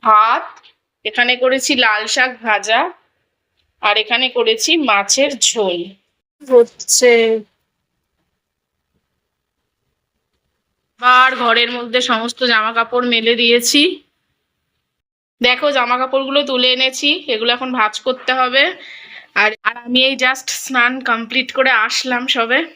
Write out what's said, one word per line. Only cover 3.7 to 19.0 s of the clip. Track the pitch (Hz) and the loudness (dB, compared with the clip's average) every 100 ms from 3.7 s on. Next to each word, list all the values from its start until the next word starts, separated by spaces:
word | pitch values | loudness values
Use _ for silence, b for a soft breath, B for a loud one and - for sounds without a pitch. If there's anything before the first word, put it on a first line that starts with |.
| _ | _
আর | 208 208 | -2 0
এখানে | 214 240 254 | 0 -2 -2
করেছি | 247 220 226 311 330 | -2 -2 -2 0 0
মাছের | 262 202 202 - 285 277 | 2 0 0 0 0 0
ঝোল। | - 240 196 175 180 190 _ _ _ _ | -4 -2 -4 -4 -10 -16 _ _ _ _
হচ্ছে | 277 254 233 _ - - 247 233 226 226 214 _ _ _ _ _ _ _ _ _ _ _ _ _ _ _ _ _ _ _ _ _ _ _ _ _ _ _ _ _ _ _ _ _ _ _ | 2 4 4 _ -4 2 4 4 2 -2 -6 _ _ _ _ _ _ _ _ _ _ _ _ _ _ _ _ _ _ _ _ _ _ _ _ _ _ _ _ _ _ _ _ _ _ _
আবার | 247 254 254 262 | 4 6 4 2
ঘরের | 240 226 240 | 0 2 0
মধ্যে | 247 240 247 | -4 -4 -4
সমস্ত | 247 226 233 - | -2 -2 -4 -4
জামা | 254 226 214 | 0 0 0
কাপড় | 233 226 247 247 | -2 -2 -2 0
মেলে | 233 220 | 0 0
দিয়েছি। | 233 240 240 240 285 311 359 _ _ _ _ _ _ _ _ _ _ _ _ _ _ | 2 4 2 2 2 2 -2 _ _ _ _ _ _ _ _ _ _ _ _ _ _
দেখো, | 240 247 294 | 0 2 0
জামা | 269 240 247 | 0 0 -2
কাপড়গুলো | 254 269 269 277 | -2 -2 0 -2
তুলে | 285 254 247 | -2 0 0
এনেছি, | 254 262 262 285 320 - | 2 -2 -2 -2 -2 -4
এগুলো | 220 233 | -4 -2
এখন | 240 254 | -4 -4
ভাঁজ | 254 214 - | -2 -2 -2
করতে | - 254 - | -6 -6 -4
হবে। | 262 254 254 311 370 B B | -2 0 2 0 -2 B B